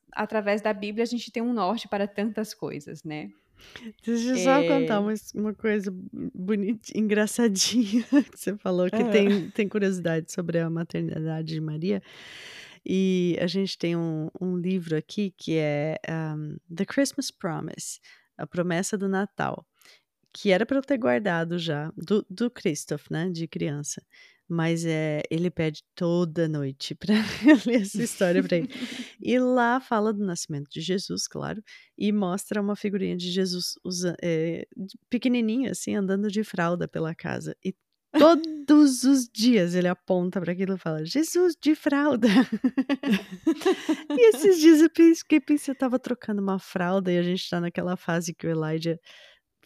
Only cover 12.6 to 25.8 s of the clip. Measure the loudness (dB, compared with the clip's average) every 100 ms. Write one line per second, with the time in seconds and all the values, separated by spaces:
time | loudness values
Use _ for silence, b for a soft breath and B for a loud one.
12.6 | B B -2 0 2 2 0 0 -2 -2
13.6 | -4 -4 -2 -2 -2 -4 -6 -6 -4 -2
14.6 | -2 -2 -2 -4 -4 -4 -4 -6 -4 0
15.6 | 0 0 -2 -4 -6 -6 -4 -6 -8 -12
16.6 | -10 -6 -4 0 -2 -2 -10 -8 -8 -6
17.6 | -8 -12 -12 -14 b b b -14 -8 -4
18.6 | -2 -2 -2 -4 -2 -2 -2 -4 -6 -6
19.6 | -12 _ b b b _ _ -4 2 2
20.6 | 2 -2 0 0 2 2 0 -2 -2 -4
21.6 | -4 -4 -6 -8 0 0 0 -4 -4 -2
22.6 | -4 -4 -6 -8 -6 -4 -4 -4 -6 -6
23.6 | -4 -6 -8 -12 -16 b b b -6 -2
24.6 | 0 0 0 0 0 -2 -2 -2 -2 -2
25.6 | -2 -4